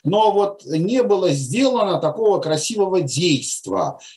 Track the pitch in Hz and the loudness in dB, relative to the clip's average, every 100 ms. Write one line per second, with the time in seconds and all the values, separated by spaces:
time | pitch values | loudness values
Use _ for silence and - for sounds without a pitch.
0 | 151 202 214 202 202 202 - 160 180 254 | -2 2 4 4 0 -2 -6 -2 0 0
1 | 208 196 185 139 127 202 269 240 202 156 | 2 2 2 0 -2 0 2 2 0 0
2 | 156 202 214 190 156 156 - 214 190 185 | -2 0 2 2 0 -2 -2 -2 0 0
3 | 143 135 175 135 - - - 95 - - | -2 -2 0 0 -2 -10 -6 -4 -4 -6
4 | - | -16